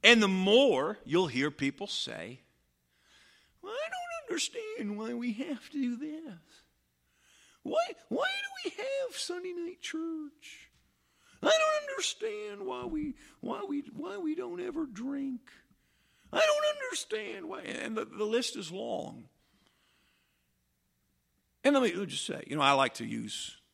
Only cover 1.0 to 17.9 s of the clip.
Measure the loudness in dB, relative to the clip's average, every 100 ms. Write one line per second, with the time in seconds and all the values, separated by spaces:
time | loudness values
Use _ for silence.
1 | 0 2 2 2 0 0 -4 -2 -6 -6
2 | -4 -8 -10 -14 _ _ _ _ _ _
3 | _ _ -20 _ _ _ -8 -6 -4 -6
4 | -8 -8 -6 -4 -4 -6 -8 -6 -6 -6
5 | -6 -4 -4 -4 -6 -8 -8 -4 -2 -4
6 | -8 -10 -12 -16 _ -20 _ _ _ _
7 | _ _ _ _ _ _ -2 0 0 -4
8 | -6 0 0 0 -6 -6 -8 -6 -4 -2
9 | -4 -6 -6 -6 -6 -6 -8 -8 -8 -6
10 | -4 -6 -8 _ -20 -20 -20 _ _ _
11 | _ _ _ -2 4 6 6 2 0 -4
12 | -4 -4 -6 -4 -6 -8 -6 -6 -4 -4
13 | -4 -8 -16 -12 -8 -6 -4 -6 -6 -10
14 | -8 -4 -2 -2 -4 -4 -4 -4 -6 -6
15 | -6 -4 -4 -6 -10 -20 _ _ _ _
16 | _ _ _ 4 6 6 2 0 -4 -6
17 | -4 -4 -4 -8 -8 -8 -6 -6 -4